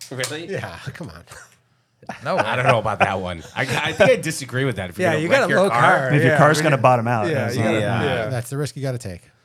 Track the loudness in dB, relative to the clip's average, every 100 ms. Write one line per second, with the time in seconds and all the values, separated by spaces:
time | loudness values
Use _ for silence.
0 | -14 -8 -8 -8 -8 -8 -8 -12 -14 -12
1 | -14 -16 -20 -20 -20 _ _ _ _ _
2 | -16 -10 -4 -2 0 2 2 2 0 0
3 | 0 0 -4 -8 -10 -6 -4 -2 -2 4
4 | 4 4 0 -6 -6 -2 -2 -2 -8 -2
5 | 0 0 2 2 2 2 2 4 4 4
6 | 2 4 4 6 4 4 2 4 4 4
7 | 2 0 0 -2 -2 -2 0 0 0 0
8 | -2 -2 -4 -6 -6 -6 -6 -6 -6 -6
9 | -10 -14 _ _